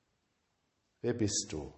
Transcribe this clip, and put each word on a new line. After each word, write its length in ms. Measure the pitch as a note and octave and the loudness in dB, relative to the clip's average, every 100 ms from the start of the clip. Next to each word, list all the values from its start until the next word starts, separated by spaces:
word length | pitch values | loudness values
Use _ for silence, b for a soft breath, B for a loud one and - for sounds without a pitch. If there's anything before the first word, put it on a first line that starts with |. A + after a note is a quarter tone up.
| _ _ _ _ _ _ _ _ _ _ | _ _ _ _ _ _ _ _ _ _
wer 120 | - | 0
bist 380 | G#2 G#2 - - | 2 2 2 -2
du?" 220 | D#2 C#2 | -6 -8